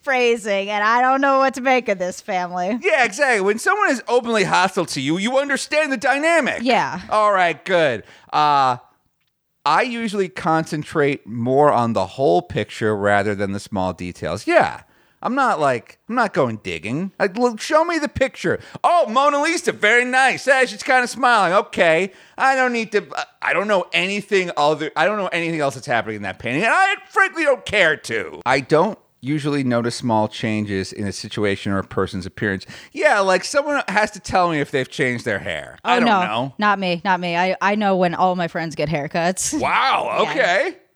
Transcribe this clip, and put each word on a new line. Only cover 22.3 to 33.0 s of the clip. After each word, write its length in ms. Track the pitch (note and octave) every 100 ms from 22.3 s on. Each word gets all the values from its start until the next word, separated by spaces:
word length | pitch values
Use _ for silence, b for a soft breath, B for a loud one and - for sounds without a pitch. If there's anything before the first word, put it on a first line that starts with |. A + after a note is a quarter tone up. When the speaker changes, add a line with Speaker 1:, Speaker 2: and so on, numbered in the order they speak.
| B
Speaker 2:
I 180 | C4 C4+
don't 180 | B3+
need 180 | A#3+ A3+
to, 140 | G#3 D#3 B2 - _
I 120 | -
don't 160 | D3+ G3+
know 160 | G3+ F3
anything 580 | E3+ F3+ G#3 G3 G3 F3+ D3
other, 340 | D3 D#3 D3+ -
I 80 | E3+
don't 100 | G#3+
know 100 | F#3
anything 340 | E3+ E3 E3
else 140 | C#3+ C3
that's 120 | B2+
happening 300 | A#2+ G#2 G#2+
in 40 |
that 160 | G2+ F#2+
painting, 240 | A2 C3 A3+
and 80 |
I 240 | D#4+ F#4+ G4+ -
frankly 380 | - F#4+ E4 D4+
don't 180 | B3+ -
care 300 | G#3 E3+ D3
to. 460 | - A2+ E2 D#2 -
I 140 | C3+
don't 400 | C3 D#3 G3 F#3+ _ _
usually 420 | B2 D3+ D3 C#3+
notice 320 | C3 A#2+ A#2 -
small 320 | B2+ A2 G#2+
changes 640 | - A2+ G#2+ G2+ G2 F#2
in 160 | - G#2
a 60 |
situation 580 | F#2 G#2+ - G#2 G2 G#2+
or 80 | G2
a 40 | F#2+
person's 400 | - F#2+ F#2+ F2+
appearance. 400 | - A2 F#2+ - B B
Yeah, 300 | -